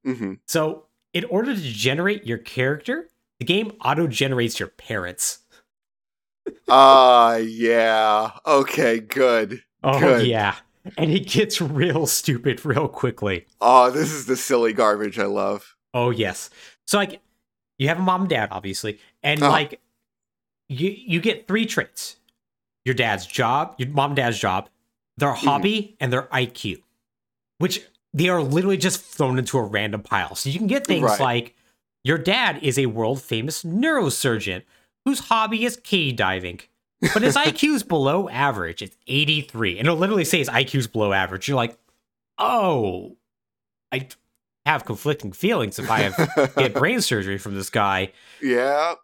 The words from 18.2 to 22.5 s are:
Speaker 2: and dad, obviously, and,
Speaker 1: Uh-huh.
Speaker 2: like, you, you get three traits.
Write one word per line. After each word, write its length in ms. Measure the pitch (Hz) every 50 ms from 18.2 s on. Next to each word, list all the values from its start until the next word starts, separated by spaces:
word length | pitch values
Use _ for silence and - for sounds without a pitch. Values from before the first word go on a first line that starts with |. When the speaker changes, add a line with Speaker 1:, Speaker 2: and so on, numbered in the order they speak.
Speaker 2:
and 80 | 196 180
dad, 200 | 156 117 107 101
obviously, 480 | 98 95 - 98 92 - - 107 104 _ - _ _ _ -
and, 180 | 143 151 151
Speaker 1:
Uh-huh. 100 | 147 143
Speaker 2:
like, 300 | 156 156 147 - - _ _ _ _ _ _ _ _ _ _ _ _ _ _ _ _ _ _ _
you, 200 | 135 123 165 196 208
you 240 | 220 254 240 165 170
get 280 | 165 226 - 226 -
three 180 | - 190 220 226
traits. 520 | 220 - - - - _ - - - - _ _ _ _ _ _ _